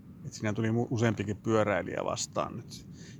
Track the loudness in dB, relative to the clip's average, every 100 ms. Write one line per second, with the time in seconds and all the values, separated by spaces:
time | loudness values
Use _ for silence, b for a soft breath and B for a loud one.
0 | -18 -14 -14 -4 -2 2 2 2 2 4
1 | 4 4 0 -2 2 4 4 2 0 -2
2 | -2 -2 -2 -2 -2 -4 -12 -14 -14 B
3 | B B